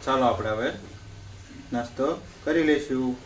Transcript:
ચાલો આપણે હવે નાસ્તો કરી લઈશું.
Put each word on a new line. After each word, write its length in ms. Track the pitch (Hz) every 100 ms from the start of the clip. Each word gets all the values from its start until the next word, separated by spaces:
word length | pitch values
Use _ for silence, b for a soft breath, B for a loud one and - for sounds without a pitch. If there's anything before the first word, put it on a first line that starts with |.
ચાલો 220 | - 131 123
આપણે 260 | 101 107 110
હવે 140 | 127 180 - - - - - - - - -
નાસ્તો 340 | 123 120 - 139 170 - -
કરી 240 | - 160 156
લઈશું. 480 | 147 147 131 127 127